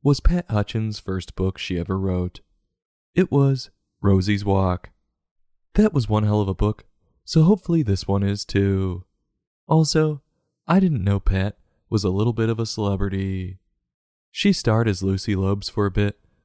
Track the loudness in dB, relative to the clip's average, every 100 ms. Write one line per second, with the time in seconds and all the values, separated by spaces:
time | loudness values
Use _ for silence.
0 | 2 4 4 2 0 -2 -2 -4 -6 -8
1 | -8 -8 -8 -4 -4 -4 -6 -6 -4 -2
2 | -2 -2 -4 -8 _ _ _ _ _ _
3 | _ -2 2 2 2 0 -6 _ _ _
4 | 2 4 4 0 2 2 2 -2 -8 _
5 | _ _ _ _ _ _ _ 2 2 2
6 | 0 0 2 0 0 0 -2 -2 -12 _
7 | _ _ 0 4 4 2 2 -2 0 -2
8 | -2 -2 0 -4 -2 0 0 0 -4 -8
9 | -14 _ _ _ _ _ -2 0 2 0
10 | -2 -4 _ _ _ _ 0 2 2 0
11 | 0 0 0 0 -2 -8 _ _ _ -2
12 | 0 0 0 0 -2 -2 -6 -4 -2 -2
13 | -2 -2 -4 -6 -8 -12 _ _ _ _
14 | _ _ _ -2 0 2 2 2 2 0
15 | -2 -2 -2 -2 0 -2 -4 -2 -2 0
16 | -2 -4 _ _